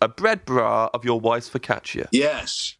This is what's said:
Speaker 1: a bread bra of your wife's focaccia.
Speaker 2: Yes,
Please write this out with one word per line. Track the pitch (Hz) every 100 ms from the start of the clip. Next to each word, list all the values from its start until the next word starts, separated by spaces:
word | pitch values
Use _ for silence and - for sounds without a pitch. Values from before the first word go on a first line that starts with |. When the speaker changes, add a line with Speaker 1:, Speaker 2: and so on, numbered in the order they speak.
Speaker 1:
a | 113
bread | - 214 214
bra | - 127 110 110 110
of | 117
your | 120 117
wife's | 113 120 -
focaccia. | 131 - 113 - - -
Speaker 2:
Yes, | 127 147 139 95 - -